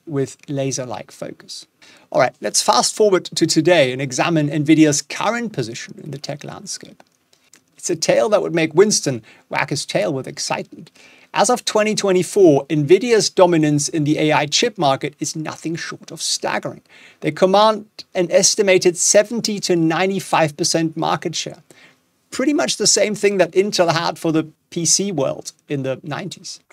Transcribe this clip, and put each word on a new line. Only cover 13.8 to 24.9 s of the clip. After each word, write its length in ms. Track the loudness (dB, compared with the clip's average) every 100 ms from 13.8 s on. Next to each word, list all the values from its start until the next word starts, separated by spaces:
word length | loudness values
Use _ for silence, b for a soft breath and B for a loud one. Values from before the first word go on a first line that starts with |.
| 0
in 160 | -2
the 140 | -2 0
A 140 | 2
I 140 | 0 0
chip 320 | 0 -2 0
market 360 | 0 0 -4 -8
is 160 | -10 -8
nothing 400 | -10 -8 -8 -8
short 340 | -8 -14 -16
of 120 | -10
staggering. 580 | -6 -4 -4 -4 -6 -12 _ b b b
They 100 | -6
command 560 | 2 4 6 4 2 -6 -20 -10
an 160 | -4 0
estimated 640 | 2 2 2 4 4 4 2
seventy 640 | 2 2 2 -2 -4 -4
to 160 | 0 2
ninety-five 800 | 2 2 0 -2 -2 0 0 0
percent 400 | -2 0 -2 -2
market 400 | -2 -2 -4 -8
share, 260 | -10 -14 _ b b b _ _ _
pretty 240 | -4 -2
much 220 | 0 -2 0
the 100 | 0
same 280 | 2 0
thing 220 | 2 0 2
that 160 | 2
Intel 400 | 2 0 2 2
had 260 | 2 -2 -4
for 140 | -2
the 160 | 0 -2 -10 _
P 160 | -6
C 260 | -2